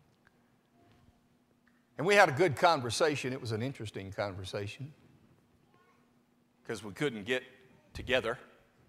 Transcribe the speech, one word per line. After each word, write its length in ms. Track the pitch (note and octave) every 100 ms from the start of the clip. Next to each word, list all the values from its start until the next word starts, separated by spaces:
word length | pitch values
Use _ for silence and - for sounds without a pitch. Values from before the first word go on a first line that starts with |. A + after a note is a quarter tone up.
| _ _ _ _ _ _ _ _ _ _ _ _ _ _ _ _ _ _ _ -
and 80 | E3
we 80 |
had 140 | G3+ F#3
a 40 |
good 220 | C3 F3+
conversation. 760 | B2+ F3+ D#3 A#2+ - D#3+ C#3 B2+
It 80 | C3+
was 100 | A#2
an 100 | A2
interesting 520 | B2+ C3+ G#2+ A2 G2
conversation 840 | G2 G#2 G2 F#2 G#2+ G#2 - C3+ - _ _ _ _ _ _ _ _ _ _ _ _ _ _ _ _
'cause 200 | - A2
we 80 | G#2+
couldn't 320 | F2+ D3 A2
get 180 | G2+ B2+ - - _ _ _
together, 460 | - A2+ B2+ A2 B2 - _ _ _